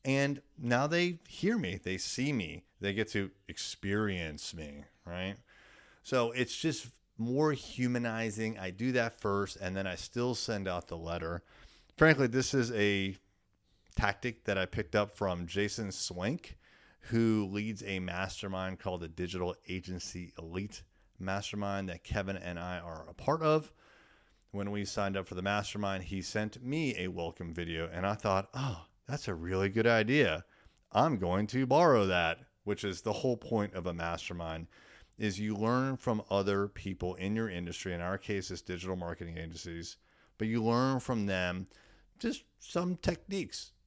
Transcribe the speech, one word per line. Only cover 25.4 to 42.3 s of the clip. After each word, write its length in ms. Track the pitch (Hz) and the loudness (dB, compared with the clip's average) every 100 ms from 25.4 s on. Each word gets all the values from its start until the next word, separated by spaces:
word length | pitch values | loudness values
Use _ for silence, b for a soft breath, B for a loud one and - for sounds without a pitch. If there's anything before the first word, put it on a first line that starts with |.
mastermind, 640 | 95 104 101 107 101 95 | 0 0 0 -2 -2 -2
he 180 | 87 98 | -4 -6
sent 400 | 87 107 107 123 | -2 -2 -2 -6
me 340 | 123 151 151 90 | -4 0 0 0
a 120 | 92 | -4
welcome 440 | 87 85 - 85 | -2 -4 -4 -8
video, 380 | 80 85 82 82 | -4 -2 -2 -2
and 140 | 85 98 | 0 0
I 80 | |
thought, 340 | 107 107 95 98 | 0 2 2 0
"Oh, 320 | 131 135 87 - _ - | -4 -4 -4 -12 _ -8
that's 180 | - - | -6 -4
a 80 | |
really 360 | 85 87 95 98 | -4 0 2 2
good 180 | 107 113 | 4 6
idea. 560 | 113 110 143 110 78 - b b b _ | 6 6 4 4 2 -4 b b b _
I'm 260 | 101 156 117 | 4 4 2
going 300 | 87 92 104 | 2 2 2
to 180 | 127 131 | 0 4
borrow 400 | 143 170 123 98 | 6 8 8 6
that," 320 | 90 82 82 - _ | 4 2 -2 -10 _
which 220 | - 101 | -4 -2
is 160 | 101 90 | -2 -2
the 140 | 113 | -2
whole 220 | 104 131 120 | 0 0 -2
point 380 | - 113 101 | 0 0 0
of 120 | 95 87 | -2 -4
a 60 | |
mastermind, 760 | 85 85 85 - 87 82 80 82 B B B B - | -2 -2 -4 -6 -6 -6 -6 -8 B B B B -4
is 220 | 107 95 | -2 0
you 160 | 107 104 | -2 0
learn 400 | 110 123 135 131 | 2 2 2 -2
from 260 | - 107 - | 0 -2 2
other 380 | 98 98 98 101 | 2 4 2 0
people 480 | - 95 90 90 90 | -2 -6 -4 -4 -2
in 180 | 95 | 0
your 160 | 110 113 | 0 0
industry. 420 | 87 87 80 98 | -4 -6 -6 -4
In 80 | 87 | -2
our 160 | 87 98 | -2 -4
case, 360 | - 101 90 | -2 -2 -2
it's 100 | 90 | -8
digital 320 | - 90 90 | -6 -6 -4
marketing 420 | 92 87 87 85 82 | -4 -4 -6 -6 -8
agencies, 600 | 82 82 - 82 - - b b b - | -8 -10 -10 -8 -10 -14 b b b -4
but 80 | 110 | 0
you 160 | 117 | 2
learn 380 | 110 117 131 131 | 4 4 4 2
from 260 | - 117 101 | 0 0 2
them 400 | 92 90 90 95 b b b b _ | 2 0 -2 -6 b b b b _
just 240 | 233 | -4